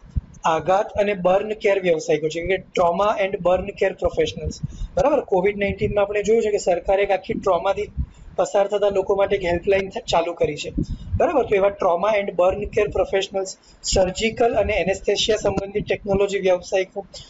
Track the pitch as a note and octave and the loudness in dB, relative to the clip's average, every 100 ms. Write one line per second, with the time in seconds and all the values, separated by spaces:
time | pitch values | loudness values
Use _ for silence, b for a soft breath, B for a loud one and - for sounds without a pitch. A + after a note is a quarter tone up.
0 | - - - - F#3 D#3+ D#3 F#3+ G#3+ - | -6 -6 -6 -4 0 0 2 2 2 0
1 | G3+ G3 F3+ F#3+ G#3+ G#3+ G#3 G3 F#3 D#3+ | 0 2 2 2 0 -2 0 2 2 0
2 | D#3 D3+ D#3 D#3+ F3 F#3 - - F3 F3 | 0 0 0 -4 -2 -2 -2 0 2 2
3 | G#3 A3 G3 G3 F3 F3+ G3 - G3 - | 2 0 -2 0 2 2 0 -2 -2 0
4 | F3 - D#3 - D#3 - - B B - | -2 0 -2 -2 -8 -8 -10 B B 0
5 | B3 D4 - F#3+ G3 G3+ G3+ G3 G#3 G3+ | 2 2 2 0 2 0 -2 -2 -2 0
6 | G3+ G#3 G3+ A3+ G#3+ G3+ G3 F3 - G3 | 0 0 2 2 2 0 0 0 2 2
7 | G3+ F#3+ - G#3+ G3 E3+ G3 G3 G#3 - | 2 0 -2 -4 0 0 0 -2 -4 -6
8 | - b b - F3+ G3+ G3+ G#3 G3+ G3 | -8 b b -4 0 2 2 2 0 2
9 | F#3+ G3 G3 G3+ E3+ F3 F#3 G3 F#3+ - | 0 2 2 0 0 0 2 0 0 -8
10 | - F3 E3+ E3 D#3 D3 E3+ - D#3 B | -2 0 0 0 -2 -2 -6 -6 -4 B
11 | B - C4 D4+ - G3 G3 G3+ F#3+ E3 | B 0 2 2 2 2 2 2 0 2
12 | G3+ G#3+ G3+ F3+ F3+ G3+ G3+ A3+ G#3 G3 | 2 0 0 0 2 0 -2 0 0 0
13 | F3+ F#3+ F#3 G3 F#3+ - b b - G3+ | 0 0 -2 -4 -6 -10 b b -2 0
14 | F3+ F3+ A3 A3+ A#3 B3+ G3+ G#3 E3+ F#3 | 0 0 -2 2 2 2 0 0 0 -2
15 | - G3 - G#3+ G3+ F#3+ G3 G3+ - F#3+ | 0 0 0 0 0 -2 -4 -4 -4 -4
16 | G3+ G3 G3 G3 F#3 F3+ F3 G3 F#3+ G3+ | 0 0 0 0 2 0 0 -2 -2 -8
17 | F#3+ B | -12 B